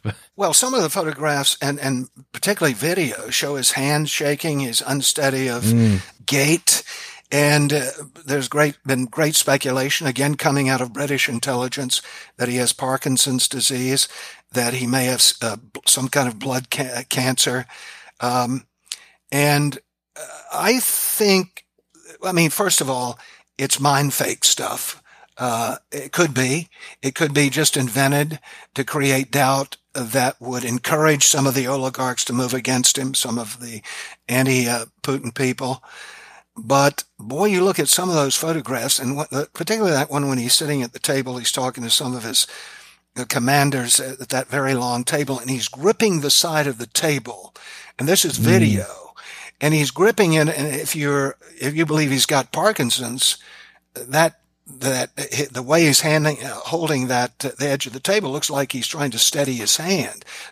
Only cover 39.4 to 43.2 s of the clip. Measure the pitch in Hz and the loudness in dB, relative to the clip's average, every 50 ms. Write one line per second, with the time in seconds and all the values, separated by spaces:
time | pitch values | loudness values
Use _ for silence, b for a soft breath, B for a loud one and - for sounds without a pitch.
39.4 | 151 - - - 175 156 214 226 220 190 160 135 143 147 139 143 143 139 135 127 | -6 -6 -8 -8 -4 -2 -2 0 2 2 2 2 0 0 -2 -2 -2 -2 -2 -2
40.4 | 117 123 - - 165 147 147 143 127 117 - - - - 147 135 131 127 123 123 | 0 2 2 2 2 0 -2 -2 -2 -4 -8 -6 -4 -2 -2 -2 -2 -4 -6 -6
41.4 | 117 - - - 131 127 123 - 120 117 113 - 151 127 127 123 110 117 110 - | -4 -4 -2 -2 -2 -4 -4 -4 -4 0 0 0 0 -2 -6 -6 -6 -4 -2 -2
42.4 | - - B B B B B B B B B B B B - - | -2 -2 B B B B B B B B B B B B -12 -10